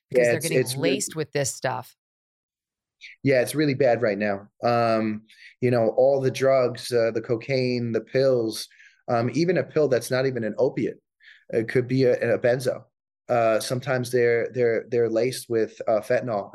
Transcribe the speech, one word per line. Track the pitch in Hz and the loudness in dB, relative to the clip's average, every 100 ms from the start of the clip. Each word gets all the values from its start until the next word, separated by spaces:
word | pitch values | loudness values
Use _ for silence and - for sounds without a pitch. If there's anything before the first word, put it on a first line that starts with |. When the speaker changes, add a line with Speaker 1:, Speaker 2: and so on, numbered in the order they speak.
| - | -2
Speaker 1:
because | 127 120 | 2 2
Speaker 2:
Yeah, | |
Speaker 1:
they're | 120 | 2
Speaker 2:
it's, | 165 | 0
Speaker 1:
getting | 131 | 0
Speaker 2:
it's | 123 135 | 0 -2
really | 165 | -2
Speaker 1:
laced | 202 - 160 | -2 -4 -8
with | 147 | -6
this | 147 131 | -4 -4
stuff. | - 131 120 - _ _ _ _ _ _ _ _ _ _ _ - - | -4 -6 -6 -12 _ _ _ _ _ _ _ _ _ _ _ -20 -4
Speaker 2:
Yeah, | 135 127 | 0 2
it's | 120 143 | 2 0
really | 151 131 | 0 2
bad | 131 117 | 2 2
right | 117 101 | 0 0
now. | 104 98 - - | -2 -4 -8 -4
Um, | 117 120 117 113 110 107 - - - - | 0 2 2 0 -2 -6 -12 -20 -20 -4
you | 123 | 0
know, | 120 113 - | 2 2 2
all | 131 139 | 2 4
the | 131 | 0
drugs, | 127 131 135 123 120 - | 0 2 4 2 -4 -2
uh, | 120 113 | 0 0
the | 110 | -2
cocaine, | 110 113 - 131 127 123 120 | -2 -4 -2 -2 0 -2 -2
the | 113 | -4
pills, | 110 131 135 127 113 104 - - - _ - | -2 0 2 2 0 -6 -12 -18 -20 _ -4
um, | 120 120 | -2 0
even | 123 170 165 | 0 0 0
a | |
pill | - 156 143 | 0 0 2
that's | 120 117 | 0 0
not | 127 135 | -2 -2
even | 127 | -2
an | 107 - | -4 -2
opiate. | 131 - - - _ _ - - - | -2 0 -4 -6 _ _ -20 -20 -6
It | 117 113 | -4 0
could | 131 117 | 0 0
be | 131 | 2
a, | 127 120 117 101 | 2 2 0 0
a | |
benzo. | 123 131 123 - - _ _ _ - | 2 0 -2 -6 -10 _ _ _ -2
Uh, | 120 113 110 | 0 2 0
sometimes | - 127 143 127 123 | -2 -6 -2 -4 0
they're, | 127 120 117 113 120 | 2 2 2 -2 0
they're, | 117 113 - | 0 0 -2
they're | 120 117 | 0 2
laced | 110 127 127 - | 0 -2 -4 -4
with, | 117 110 - - | -2 -2 -4 0
uh, | 110 | 0
fentanyl, | - 123 123 104 98 | 2 -2 0 -4 -6